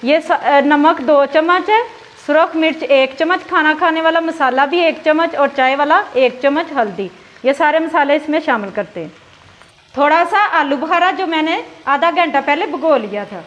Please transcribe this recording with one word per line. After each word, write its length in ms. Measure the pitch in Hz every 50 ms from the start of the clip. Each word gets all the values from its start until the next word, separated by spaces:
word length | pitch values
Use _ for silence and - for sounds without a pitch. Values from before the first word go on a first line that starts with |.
| -
ये 160 | 240 294 330
स-, 100 | 320 - 349
अ, 280 | - - 226 285 285 269
नमक 380 | 285 294 285 285 320 339 330 262
दो 220 | 233 302 277 277
चम्मच 440 | 277 285 311 311 339 349 370 349 370
है, 120 | 427 440 494 494 - - - - - - -
सुरख 280 | - 294 302 330 359 339
मिर्च 260 | 320 320 320 311 320 339
एक 340 | - 285 269 262 262 262
चम्मच, 300 | - 330 320 359 370 370
खाना 260 | - 349 349 311 311 311
खाने 260 | 311 359 330 320 320
वाला 200 | 320 320 330 330 330
मसाला 440 | 330 320 320 294 254 247 262 277
भी 140 | 285 302 349
एक 220 | 349 330 302 - -
चम्मच 320 | 320 302 311 330 339 330
और 140 | - 285 269
चाय 240 | - - 262 262 269
वाला 220 | 277 294 285 311 370 415 415 -
एक 240 | 247 262 247 - -
चम्मच 320 | - 277 285 311 370 - 302
हल्दी। 380 | 277 233 208 185 170 196 180 - - - - - - -
ये 100 | 254 277
सारे 240 | 277 339 302 294 320
मसाले 360 | 320 330 320 330 285 285 285
इसमें 220 | 302 302 311 294 320
शामिल 300 | 311 302 262 220 202 196
करते 300 | 190 - 196 170 - 180
हैं। 120 | 165 156 - - - - - - - - - _ - - _ _ _ _ _
थोड़ा 280 | 247 285 294 302 330 349
सा 160 | 349 427 403 415 392 330
आलू 240 | 330 294 277 277
बुखारा 340 | 277 262 311 370 339 339 370 381
जो 140 | 285 381
मैंने 380 | 320 330 311 311 320 330 415 480 - - - -
आधा 240 | - 269 285 330 339 320
घंटा 280 | 349 339 320 233 277 -
पहले 240 | 302 285 302 392 349
भिगो 280 | 285 262 254 330 302 254
लिया 260 | 214 208 196 208 202
था। 180 | - 208 180 160